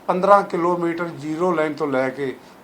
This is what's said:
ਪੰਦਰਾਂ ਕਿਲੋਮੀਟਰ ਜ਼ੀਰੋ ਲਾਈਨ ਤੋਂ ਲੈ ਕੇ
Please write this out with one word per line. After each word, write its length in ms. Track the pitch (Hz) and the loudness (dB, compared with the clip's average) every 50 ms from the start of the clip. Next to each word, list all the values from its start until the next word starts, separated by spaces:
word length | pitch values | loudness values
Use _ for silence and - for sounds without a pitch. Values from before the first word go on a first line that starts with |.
| - | -4
ਪੰਦਰਾਂ 360 | - 180 185 185 196 202 202 190 | -4 -2 2 4 6 6 6 6
ਕਿਲੋਮੀਟਰ 640 | 190 - 175 170 175 180 170 170 170 165 170 175 | 2 -2 -2 0 0 0 0 -2 -2 -2 -4 -6
ਜ਼ੀਰੋ 480 | 170 151 135 139 156 156 156 175 185 175 | -8 -8 -8 -8 -6 -4 -2 0 0 2
ਲਾਈਨ 200 | 156 156 156 147 | 2 0 -2 -2
ਤੋਂ 140 | 139 160 | -2 -4
ਲੈ 220 | 143 131 127 131 131 | -2 0 0 -2 -2
ਕੇ 280 | 131 135 143 123 120 - - - - - | -4 -4 -6 -6 -8 -10 -14 -20 -20 -20